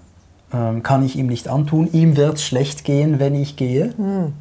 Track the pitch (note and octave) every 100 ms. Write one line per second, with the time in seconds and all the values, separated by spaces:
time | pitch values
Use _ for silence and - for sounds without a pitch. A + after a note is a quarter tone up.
0 | - _ _ _ _ B2 A#2 A2+ - C3+
1 | C3 C#3+ B2+ A#2+ - C3+ D3 D#3 D#3+ E3
2 | E3 C#3+ C#3+ D3+ - B2+ C#3+ - - C#3+
3 | D3+ C#3 C#3 C#3+ C#3+ - B2+ B2+ A3+ A#3
4 | G3 G3 D#3+ C#3+